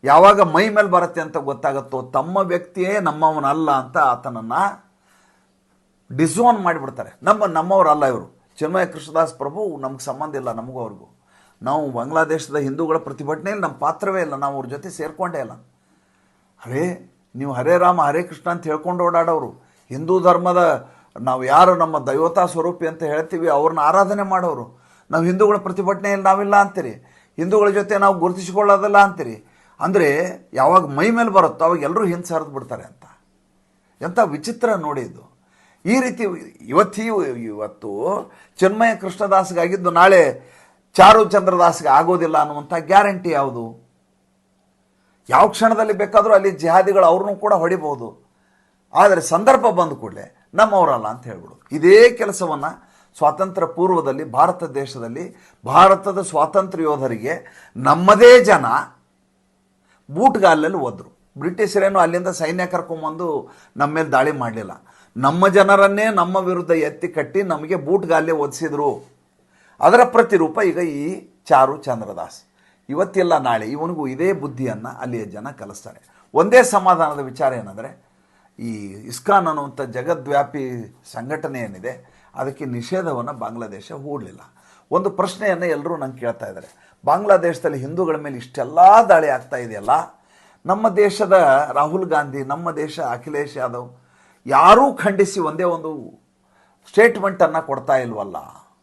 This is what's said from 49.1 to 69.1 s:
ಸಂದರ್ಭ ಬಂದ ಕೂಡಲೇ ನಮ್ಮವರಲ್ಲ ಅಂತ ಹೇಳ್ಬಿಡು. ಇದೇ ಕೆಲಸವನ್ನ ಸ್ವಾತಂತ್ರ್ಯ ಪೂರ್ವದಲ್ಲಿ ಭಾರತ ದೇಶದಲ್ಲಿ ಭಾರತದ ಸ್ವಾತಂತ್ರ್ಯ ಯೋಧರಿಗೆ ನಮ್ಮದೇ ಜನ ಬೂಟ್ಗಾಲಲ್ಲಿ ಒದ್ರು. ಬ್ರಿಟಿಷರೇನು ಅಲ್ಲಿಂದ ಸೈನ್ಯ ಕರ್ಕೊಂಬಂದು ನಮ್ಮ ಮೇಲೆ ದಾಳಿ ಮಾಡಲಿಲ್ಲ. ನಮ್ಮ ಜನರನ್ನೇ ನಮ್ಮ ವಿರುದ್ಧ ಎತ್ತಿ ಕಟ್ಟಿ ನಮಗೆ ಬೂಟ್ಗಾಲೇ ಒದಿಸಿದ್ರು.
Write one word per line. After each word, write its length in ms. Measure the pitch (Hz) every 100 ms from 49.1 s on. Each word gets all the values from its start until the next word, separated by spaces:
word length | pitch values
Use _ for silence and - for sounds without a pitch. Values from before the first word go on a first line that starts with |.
| 185
ಸಂದರ್ಭ 540 | 151 165 226 269 226 185
ಬಂದ 160 | 165
ಕೂಡಲೇ 560 | 135 110 92 101 _ _
ನಮ್ಮವರಲ್ಲ 540 | - 214 196 165 123 107
ಅಂತ 160 | 110
ಹೇಳ್ಬಿಡು. 380 | 123 95 85 - _
ಇದೇ 380 | 151 165 202 240
ಕೆಲಸವನ್ನ 560 | 240 208 185 175 151 143 - _ _ _ -
ಸ್ವಾತಂತ್ರ್ಯ 500 | 151 151 190 185 170
ಪೂರ್ವದಲ್ಲಿ 560 | - 180 175 139 135
ಭಾರತ 400 | 156 120 165 180
ದೇಶದಲ್ಲಿ 720 | 165 135 139 131 117 123 175 - _ _ 113
ಭಾರತದ 560 | 147 190 190 196 190
ಸ್ವಾತಂತ್ರ್ಯ 600 | 180 156 156 202 190 180
ಯೋಧರಿಗೆ 640 | 156 147 131 113 120 170 - - - 123
ನಮ್ಮದೇ 680 | 131 156 180 202 240 247
ಜನ 220 | 214 175 123 127 - _ _ _ _ _ _ _ _ _ _ _ _
ಬೂಟ್ಗಾಲಲ್ಲಿ 680 | 147 254 233 190 156 156 190
ಒದ್ರು. 420 | 127 95 - _ _ -
ಬ್ರಿಟಿಷರೇನು 640 | 147 180 208 208 196 196
ಅಲ್ಲಿಂದ 280 | 170 175 180
ಸೈನ್ಯ 380 | 180 160 180 180
ಕರ್ಕೊಂಬಂದು 840 | 180 170 160 156 160 175 143 123 - _ -
ನಮ್ಮ 160 | 143
ಮೇಲೆ 160 | 156 156
ದಾಳಿ 220 | 135 139
ಮಾಡಲಿಲ್ಲ. 400 | 147 120 110 98 - _ _ _ 113
ನಮ್ಮ 300 | 135 170 190
ಜನರನ್ನೇ 640 | 196 190 202 196 202 220
ನಮ್ಮ 280 | 202 175 190
ವಿರುದ್ಧ 340 | 180 180 165
ಎತ್ತಿ 360 | 165 147 147 175
ಕಟ್ಟಿ 360 | 156 143 190
ನಮಗೆ 320 | 196 156 156 175
ಬೂಟ್ಗಾಲೇ 560 | 143 190 175 160 160
ಒದಿಸಿದ್ರು. 840 | 160 139 - 160 147 143 117 -